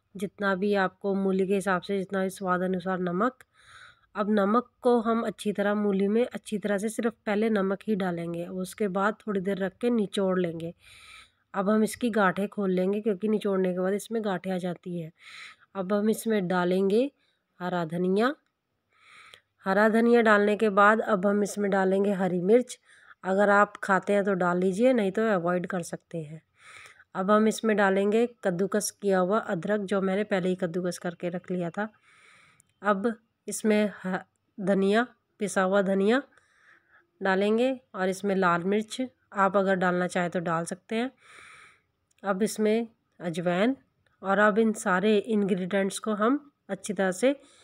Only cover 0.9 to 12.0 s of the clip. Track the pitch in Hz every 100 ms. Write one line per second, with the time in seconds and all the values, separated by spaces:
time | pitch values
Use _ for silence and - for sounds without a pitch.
0.9 | - 202 196 190 190 190 202 185 180 -
1.9 | 202 180 196 190 185 190 180 185 185 180
2.9 | 180 180 180 240 - _ _ - - -
3.9 | _ _ 196 208 214 196 233 240 _ 247
4.9 | 240 220 226 226 - 208 196 202 208 208
5.9 | 190 196 226 247 - - 208 202 202 220
6.9 | 220 233 - - 202 226 208 190 196 -
7.9 | 202 185 170 170 170 175 185 185 - 208
8.9 | 190 202 214 - 196 185 190 190 - 240
9.9 | 233 196 208 190 185 170 165 170 - -
10.9 | - - - - _ _ - 196 220 214
11.9 | -